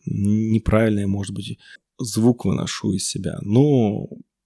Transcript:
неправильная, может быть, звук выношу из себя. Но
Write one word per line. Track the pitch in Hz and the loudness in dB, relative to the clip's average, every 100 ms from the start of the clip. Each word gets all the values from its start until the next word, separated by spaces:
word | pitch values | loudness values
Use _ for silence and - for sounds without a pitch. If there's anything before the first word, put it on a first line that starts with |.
неправильная, | - 107 101 107 110 110 - 110 113 104 98 | -8 -2 0 0 0 0 2 2 2 0 -2
может | 101 98 | -4 -6
быть, | 101 104 - - - _ _ | -8 -10 -14 -18 -20 _ _
звук | 120 110 117 120 | -6 2 2 4
выношу | 101 78 - - 104 | 0 -2 -4 -4 -2
из | 95 - | -2 -4
себя. | - 87 - | -6 -6 -8
Но | - 113 147 135 107 104 - - - _ | 2 4 6 4 2 0 -8 -14 -20 _